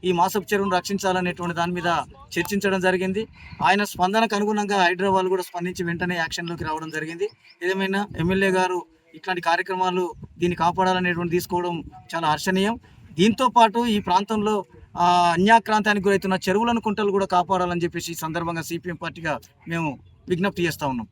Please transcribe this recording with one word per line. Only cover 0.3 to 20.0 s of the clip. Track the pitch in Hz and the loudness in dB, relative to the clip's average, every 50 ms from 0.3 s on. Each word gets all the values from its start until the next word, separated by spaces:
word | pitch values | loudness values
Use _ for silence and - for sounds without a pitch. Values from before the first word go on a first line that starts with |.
| - 214 180 - 214 | 2 -2 -2 0 0
చెరువును | 196 196 196 185 | 0 0 2 0
రక్షించాలనేటువంటి | 180 180 - 202 190 202 190 185 185 180 180 175 - 175 170 175 | 0 0 -2 -4 -2 0 0 0 0 0 -2 -4 -4 -6 -6 -2
దాని | 165 170 175 | -2 -2 -2
మీద | 180 175 170 175 170 156 135 - - - - - - 170 | -2 -2 -2 0 0 0 -2 -6 -12 -20 -18 -8 -4 -4
చర్చించడం | 175 - 208 196 190 202 190 190 | -4 -2 -2 0 0 0 0 2
జరిగింది. | 180 185 185 185 185 190 190 202 220 - - - - - - - 147 | 2 2 2 2 0 -2 -2 -4 -6 -8 -12 -20 -20 -20 -10 -2 2
ఆయన | 165 190 202 208 | 2 4 2 2
స్పందనకు | - - - 180 185 202 220 226 226 214 | -4 -2 -2 0 2 2 2 0 2 0
అనుగుణంగా | 202 208 208 214 208 208 196 208 202 185 | -2 0 0 0 -2 -2 0 2 2 2
హైదరాబాద్ | 170 180 175 190 202 190 190 185 | 2 2 2 0 2 2 2 2
కూడా | 185 190 185 180 | 2 0 -2 -2
స్పందించి | - - 175 170 180 180 - 180 | -6 -8 -6 -6 -6 -6 -4 -4
వెంటనే | 170 170 165 180 175 180 | -4 -2 -2 -2 -4 -2
యాక్షన్లోకి | 175 165 160 - - 170 170 170 165 165 | -2 -4 -4 -4 -8 -8 -8 -8 -6 -6
రావడం | 156 156 156 160 160 | -6 -6 -6 -6 -8
జరిగింది. | 151 156 151 156 165 170 196 220 - _ _ - - _ 175 | -8 -8 -8 -8 -6 -6 -6 -6 -6 _ _ -20 -16 _ -2
ఏదేమైనా | 180 190 190 196 190 196 196 208 208 - - | -2 0 0 0 0 0 -2 -2 -4 -4 -2
ఎమ్మెల్యే | 165 175 190 190 196 196 | 0 0 2 2 2 2
గారు | 185 185 185 185 180 175 170 _ _ _ _ _ - | 4 2 2 0 -2 -4 -6 _ _ _ _ _ -20
ఇట్లాంటి | 156 - - 185 175 | -14 -8 -6 -6 -2
కార్యక్రమాలు | 170 165 165 175 185 - 190 185 185 185 180 185 180 170 151 - - - - - | 0 0 0 0 0 -4 -2 0 0 0 0 0 -2 -2 -6 -12 -18 -20 -8 -2
దీన్ని | 165 175 175 | -2 -2 0
కాపాడాలనేటువంటి | - 160 170 170 185 190 185 185 180 180 180 175 170 175 170 | 2 0 0 2 2 2 2 2 2 0 0 0 -2 -2 0
తీసుకోవడం | 160 180 175 - 185 175 175 175 170 165 - - - - - - - | -2 -2 -2 0 -2 -2 -2 -2 -4 -6 -8 -12 -18 -20 -18 -8 -6
చాలా | 165 165 156 | -2 0 0
హర్షణీయం. | 151 151 - 196 190 190 196 208 233 247 _ - - - - - - | 0 0 0 0 0 2 0 0 -2 -4 _ -20 -20 -20 -20 -14 0
దీంతో | 151 180 220 214 - 262 254 | 4 4 4 4 4 2 2
పాటు | - 247 226 220 190 233 240 | 6 6 6 6 6 2 0
ఈ | 240 214 208 | 2 0 0
ప్రాంతంలో, | - - 180 185 202 - 220 214 208 214 214 202 185 _ - - - _ - - | 0 2 2 2 2 2 -2 0 0 0 0 0 -4 _ -16 -20 -20 _ -2 2
ఆ, | 175 175 180 180 175 175 170 | 4 4 6 6 4 4 4
అన్యాక్రాంతానికి | 165 185 208 226 226 - - 214 214 202 214 208 202 175 202 | 4 6 6 6 6 4 2 0 2 2 2 2 2 2 2
గురవుతున్న | 196 190 - 190 190 185 - - | 2 2 2 0 -2 -2 0 0
చెరువులను, | 185 208 233 233 240 233 | 0 2 2 2 0 0
కుంటలు | - 220 208 - 214 202 | 0 -2 -2 0 0 0
కూడా | 190 202 196 | 2 0 0
కాపాడాలని | 185 - 180 180 160 190 185 180 175 175 175 | 2 2 2 2 2 0 0 0 0 0 -2
చెప్పేసి | 165 175 170 170 165 - | -2 -2 -4 -6 -8 -8
ఈ | 170 | -8
సందర్భంగా | - - 160 160 170 170 170 170 165 | -6 -6 -6 -4 -4 -4 -4 -4 -6
సిపిఎం | 156 - 170 170 - 180 170 | -6 -6 -8 -8 -8 -8 -10
పార్టీగా | 156 175 165 147 165 165 165 143 117 - _ _ _ _ - | -8 -8 -10 -10 -8 -6 -6 -6 -6 -6 _ _ _ _ -6
మేము | 170 170 165 151 127 - | -4 -2 -2 -4 -6 -8